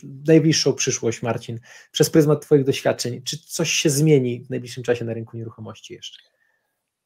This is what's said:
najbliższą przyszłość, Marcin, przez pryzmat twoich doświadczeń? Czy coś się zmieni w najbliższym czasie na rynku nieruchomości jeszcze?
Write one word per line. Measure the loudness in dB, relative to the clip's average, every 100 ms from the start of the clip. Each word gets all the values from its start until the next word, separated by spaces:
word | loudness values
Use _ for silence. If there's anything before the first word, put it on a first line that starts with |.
| -20 -6 4
najbliższą | 6 6 2 0
przyszłość, | 0 -4 -2 -4 -4
Marcin, | -6 -6 -8 -14 -14 -20 _
przez | 0 2
pryzmat | 4 2 0
twoich | 2 2
doświadczeń? | 2 -2 -2 -2 -6 -8
Czy | -10 -12
coś | -10 -6 -4
się | 0 0
zmieni | 2 4 4 4 -4
w | -8
najbliższym | -10 -8 -8
czasie | -4 -2
na | -4
rynku | -8 -10 -12
nieruchomości | -14 -14 -18 -18 -20
jeszcze? | -18 -18 -20 _ _ _ _ _ _ _ _